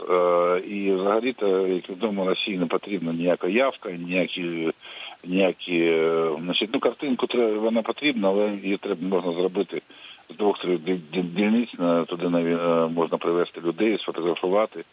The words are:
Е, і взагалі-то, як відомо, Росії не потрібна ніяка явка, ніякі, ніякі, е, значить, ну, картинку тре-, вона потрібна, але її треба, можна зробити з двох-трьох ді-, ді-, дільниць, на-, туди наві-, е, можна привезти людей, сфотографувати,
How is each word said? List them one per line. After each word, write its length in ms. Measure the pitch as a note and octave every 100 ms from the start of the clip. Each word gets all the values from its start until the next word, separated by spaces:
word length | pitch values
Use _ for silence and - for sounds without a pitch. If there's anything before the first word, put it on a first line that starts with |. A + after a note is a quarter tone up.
| -
Е, 500 | F2+ F2+ F2 F2 F2+
і 340 | - G2+ G2
взагалі-то, 760 | F#2 G2+ A2 B2+ A#2+ G2+ F#2+ F#2
як 220 | F2+ F2+
відомо, 360 | F2+ A2 G2+
Росії 320 | F#2 F#2 A2 F#2
не 80 |
потрібна 480 | E2 F#2 G2 G2 E2
ніяка 340 | E2+ F2 E2+ F2+
явка, 440 | A2 C3+ - G#2
ніякі, 800 | F2 F2 F2+ E2 F#2+ E2+ E2+ D#2+ - - - - -
ніякі, 560 | F2 F#2 F#2+ E2 F#2 F2
е, 500 | E2 D#2+ D#2+ E2 E2 D2+
значить, 260 | F2 - G#2+
ну, 60 | C3+
картинку 480 | B2+ - D3 A#2+ B2
тре-, 300 | B2 A2+ G#2+
вона 240 | A2 A2+
потрібна, 460 | A2 - D3 A#2+ G2
але 220 | G2+ G#2 G2+
її 140 | G2 G2
треба, 300 | G2+ F2+ F#2
можна 260 | F#2 F2
зробити 480 | E2+ F#2 F#2+ F2+ E2 - - - - -
з 80 | -
двох-трьох 420 | G2+ - F2+ F2
ді-, 200 | D#2 F#2 D2+
ді-, 80 | A#2+
дільниць, 520 | F2 E2+ G#2 A#2 A2+
на-, 320 | - F2 E2+
туди 240 | D#2+ E2+ F2
наві-, 560 | F2 E2+ E2+ E2+ E2
е, 20 | E2
можна 300 | E2 D#2+ E2
привезти 440 | E2+ E2+ E2 -
людей, 360 | E2+ E2 A2 G2+
сфотографувати, 840 | - - E2+ D#2+ F#2 G2+ A2 E2+ -